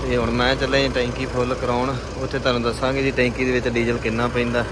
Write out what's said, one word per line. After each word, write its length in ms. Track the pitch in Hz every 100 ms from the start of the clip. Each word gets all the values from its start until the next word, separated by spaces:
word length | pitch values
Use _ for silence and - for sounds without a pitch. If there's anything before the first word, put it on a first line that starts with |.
ਤੇ 140 | 131 123
ਹੁਣ 140 | 117
ਮੈਂ 240 | 120 123 131
ਚੱਲਿਆ 260 | 131 135
ਜੀ 60 | 135
ਟੈਂਕੀ 380 | 131 123 120 131
ਫੁੱਲ 280 | 127 123
ਕਰਾਉਣ, 420 | 127 123 120 127 127 - -
ਉੱਥੇ 220 | 131 139
ਤੁਹਾਨੂੰ 220 | 131 120
ਦੱਸਾਂਗੇ 420 | 120 113 131 135
ਜੀ 80 | 135
ਟੈਂਕੀ 340 | 127 123 110 127
ਦੇ 60 |
ਵਿੱਚ 160 | 123 120
ਡੀਜ਼ਲ 300 | 117 117 120
ਕਿੰਨਾ 300 | 117 113 120
ਪੈਂਦਾ। 380 | 120 120 120 113